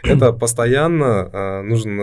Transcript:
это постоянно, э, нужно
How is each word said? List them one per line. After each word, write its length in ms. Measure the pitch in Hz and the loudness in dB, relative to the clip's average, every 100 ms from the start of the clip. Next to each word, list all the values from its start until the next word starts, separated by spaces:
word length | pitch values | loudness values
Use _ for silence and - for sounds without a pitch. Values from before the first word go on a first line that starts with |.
это 280 | - 139 127 | 0 4 4
постоянно, 1000 | 120 120 120 120 135 160 165 135 104 90 | 2 -2 0 0 2 2 0 0 0 -2
э, 300 | 98 98 98 | -6 -6 -6
нужно 300 | 101 113 107 101 | -2 -2 -2 -4